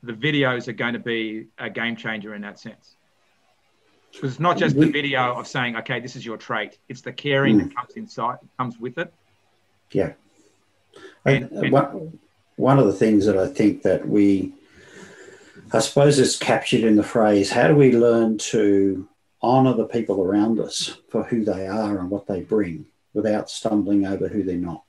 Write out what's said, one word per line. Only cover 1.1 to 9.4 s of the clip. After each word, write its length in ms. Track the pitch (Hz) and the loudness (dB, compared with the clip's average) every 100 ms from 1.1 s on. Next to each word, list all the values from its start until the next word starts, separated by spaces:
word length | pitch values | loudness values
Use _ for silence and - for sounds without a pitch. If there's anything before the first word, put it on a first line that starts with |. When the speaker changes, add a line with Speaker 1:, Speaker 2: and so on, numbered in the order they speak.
| 117 110 110 - _ | -4 -4 -8 -14 _
Speaker 1:
a 100 | 120 | -12
game 280 | 101 117 113 | -8 -6 -6
changer 400 | 113 110 104 104 | -8 -10 -10 -14
in 80 | |
that 160 | 101 101 | -14 -14
sense. 360 | 117 107 _ _ _ _ _ _ _ _ _ _ _ _ _ - | -18 -20 _ _ _ _ _ _ _ _ _ _ _ _ _ -10
'Cause 120 | 135 | -10
it's 80 | 127 | -4
not 180 | 165 180 | -2 0
just 180 | 165 139 | 0 4
the 120 | 156 | 2
Speaker 2:
We 40 | |
Speaker 1:
video 420 | 147 143 131 123 123 | 2 -2 0 -2 -4
of 100 | 117 | -6
saying, 280 | 143 123 117 | -4 -4 -4
"Okay, 220 | 107 127 | -6 -8
this 160 | 127 131 | -8 -14
is 100 | 110 | -12
your 120 | 107 | -12
trait." 400 | - 113 107 _ _ | -8 -6 -6 _ _
It's 120 | 123 | -16
the 120 | - | -14
caring 440 | 120 147 135 139 107 | -10 -2 2 4 4
that 100 | 90 | 2
Speaker 2:
Mm. 60 | - | -6
Speaker 1:
comes 180 | - - | -10 -12
inside, 420 | 110 - 117 127 _ _ | -14 -6 -6 -6 _ _
comes 200 | 123 113 | -6 -6
with 180 | 120 123 | -12 -8
it. 160 | 120 _ _ _ | -10 _ _ _